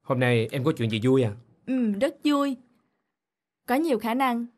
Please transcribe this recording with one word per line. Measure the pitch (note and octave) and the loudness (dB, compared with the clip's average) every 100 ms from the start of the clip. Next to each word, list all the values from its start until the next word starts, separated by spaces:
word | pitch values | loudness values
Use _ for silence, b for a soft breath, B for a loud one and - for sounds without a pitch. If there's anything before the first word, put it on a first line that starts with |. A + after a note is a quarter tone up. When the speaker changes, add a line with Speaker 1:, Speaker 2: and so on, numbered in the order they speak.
Speaker 1:
Hôm | - B2+ | -4 0
nay | B2 A#2+ A2+ | 2 2 0
em | C#3 | -2
có | C3+ - | -2 0
chuyện | A2+ | -2
gì | A2 | 0
vui | B2 C3 | 2 4
à? | A2+ G2+ _ _ | 2 -4 _ _
Speaker 2:
Ừ, | - C4 A3+ G3 | -6 -2 -2 0
rất | C#4 - | -2 0
vui. | D4 C#4+ C#4+ B3 _ _ _ _ _ _ _ _ _ _ | 0 0 0 -4 _ _ _ _ _ _ _ _ _ _
Có | - | -2
nhiều | B3+ E4 A3 | 0 0 -2
khả | A3+ | -2
năng | A#3+ C4 A#3 A#3+ | 0 0 -2 -6